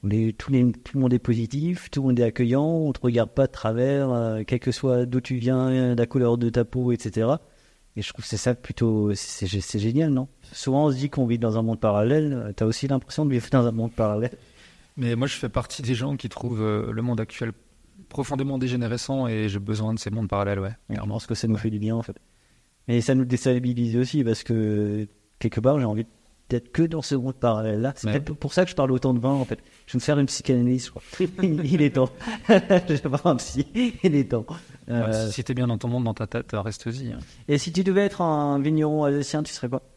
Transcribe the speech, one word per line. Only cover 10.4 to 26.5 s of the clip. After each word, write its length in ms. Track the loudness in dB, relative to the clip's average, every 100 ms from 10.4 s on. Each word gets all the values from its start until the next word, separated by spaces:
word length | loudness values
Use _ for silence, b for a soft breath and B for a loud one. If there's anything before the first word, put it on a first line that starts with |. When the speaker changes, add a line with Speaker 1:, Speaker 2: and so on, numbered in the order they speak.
| -20
Speaker 1:
Souvent 340 | -8 0 2 2
on 40 |
se 60 | 2
dit 120 | -2
qu'on 160 | 0 0
vit 140 | 2
dans 180 | 0 0
un 40 |
monde 160 | 0 2
parallèle, 540 | 2 4 4 2 2
euh, 180 | -2 -6
t'as 120 | -2 0
aussi 220 | 0 0
l'impression 380 | -2 -2 -2 0
de 60 |
vivre 160 | 0 2
dans 140 | 2 2
un 60 |
monde 220 | 0 -4
parallèle ? 440 | 0 0 0 -2 -6 b b b b b -6
Speaker 2:
Mais 180 | -2 0
moi 100 | -2
je 80 | -2
fais 140 | -4
partie 320 | -4 -6 -8
des 140 | -4 -2
gens 200 | -2 -4
qui 100 | -6
trouvent, 320 | -8 -6 -2
euh, 300 | 0 0 -2
le 100 | -4
monde 200 | -2 -2
actuel 320 | -4 -6 -8 -8 _ _ _ -20 -14
profondément 480 | -8 -4 -2 -2 -2
dégénérescent 680 | -2 0 -2 -4 -4 -2 0
et 200 | 0 -2
j'ai 120 | -2
besoin 340 | -4 -2 -2
de 60 | -2
ces 100 | -4
mondes 180 | -4 -2
parallèles, 320 | -2 0 -2
ouais, 160 | -4 -8 _
clairement. 160 | -6 -4
Speaker 1:
Je 140 | -6
pense 80 | -4
que 80 | -4
ça 120 | 0
nous 80 | 0
fait 120 | 0
du 100 | -2
bien 160 | -2 -2
en 60 |
fait. 140 | -4 -10 b b b b b b 0
Mais 100 | 0
ça 160 | 4 2
nous 100 | 2
déstabilise 680 | 2 2 2 2 0 0 2
aussi 280 | 0 0
parce 200 | 0 0
que 640 | 0 0 2 2 0 -2 -6 _ _ _
quelque 200 | -2 2
part 180 | 2 2
j'ai 60 | 2
envie 200 | -2 -6 _ _ _
d'être 220 | _